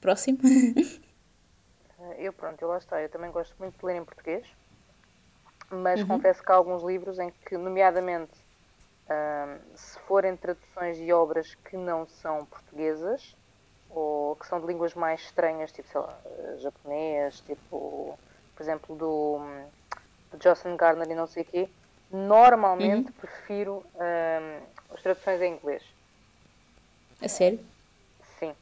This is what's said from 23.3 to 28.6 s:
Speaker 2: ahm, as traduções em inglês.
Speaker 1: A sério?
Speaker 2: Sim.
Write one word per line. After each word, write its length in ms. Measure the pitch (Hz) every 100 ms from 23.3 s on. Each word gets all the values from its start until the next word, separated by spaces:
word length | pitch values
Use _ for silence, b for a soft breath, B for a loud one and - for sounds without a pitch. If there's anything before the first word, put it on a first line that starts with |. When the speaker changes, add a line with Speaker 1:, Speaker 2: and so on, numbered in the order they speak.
| - - 202 202 196 - 170
Speaker 2:
ahm, 640 | 175 170 165 160 156 151 - - _
as 80 | -
traduções 400 | 185 180 - 185
em 120 | 180
inglês. 300 | 165 147 143 - _ _ _ _ _ _ _ _ _ _ _ _ _
Speaker 1:
A 60 | -
sério? 320 | - 180 220 - _ _ _ _ _ - -
Speaker 2:
Sim. 140 | 160 147